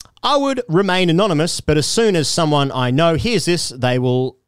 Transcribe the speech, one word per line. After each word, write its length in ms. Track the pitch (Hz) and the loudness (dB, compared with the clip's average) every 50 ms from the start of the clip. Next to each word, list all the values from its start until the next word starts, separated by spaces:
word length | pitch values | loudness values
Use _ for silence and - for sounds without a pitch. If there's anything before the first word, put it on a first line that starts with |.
| - _ _ _ | -20 _ _ _
I 140 | - 233 285 | -2 0 0
would 260 | 285 277 277 269 254 - - | 0 0 0 -2 -4 -4 -2
remain 420 | 156 180 202 190 180 185 185 175 | 0 0 2 2 2 2 2 2
anonymous, 520 | 160 170 208 214 170 147 160 180 - - | 2 2 2 2 0 0 -2 -2 -4 -4
but 160 | - - 151 151 | -4 -2 0 0
as 80 | 143 | 0
soon 320 | - - 220 226 220 190 165 | -2 0 0 0 2 2 0
as 100 | 143 - | 0 -2
someone 440 | - - 170 151 147 143 139 139 | -2 0 0 2 2 2 0 0
I 200 | - 131 127 123 | -2 -2 -2 0
know 240 | 127 139 165 170 165 | 2 2 2 2 2
hears 300 | 143 113 233 233 185 - | 0 0 -2 -2 -2 0
this, 240 | 170 175 165 - - | 0 -2 -2 -2 -6
they 280 | 120 131 127 123 123 127 | -6 -4 -2 0 0 0
will 400 | 127 127 123 127 127 127 - _ _ | 0 0 0 0 -2 -4 -6 _ _